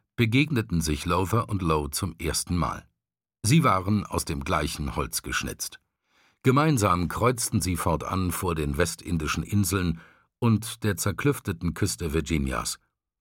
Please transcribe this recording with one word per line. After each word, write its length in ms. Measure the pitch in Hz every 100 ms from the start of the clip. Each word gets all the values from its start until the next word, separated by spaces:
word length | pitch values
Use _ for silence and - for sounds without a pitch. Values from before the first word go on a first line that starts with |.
| _
begegneten 680 | - 117 123 156 127 107 85
sich 220 | 78 73
Lowther 440 | 87 87 95 110 -
und 140 | 101
Low 260 | 85 78 73
zum 260 | - 92 -
ersten 400 | 82 - - 87
Mal. 300 | 65 - - _ _ _ _ _
Sie 220 | 104 160
waren 420 | 139 95 92 104 -
aus 180 | 87
dem 200 | - 73
gleichen 500 | 71 82 76 - 71
Holz 280 | 76 64 -
geschnitzt. 580 | - - - - - - _ _ _ _ _ _
Gemeinsam 640 | 127 131 156 135 101 87 85
kreuzten 520 | - 117 127 - 107
sie 160 | 85 87
fortan 540 | 90 80 - 95 92
vor 240 | - 92
den 220 | 80 73 69
westindischen 640 | 85 - - 85 78 -
Inseln 580 | - 104 101 98 90 - - _ _ _
und 440 | 120 107 113 -
der 140 | 110 92
zerklüfteten 760 | 104 82 143 143 - 85 87
Küste 400 | 80 101 - 85
Virginias, 680 | 78 76 80 67 58 58 - _ _ _ _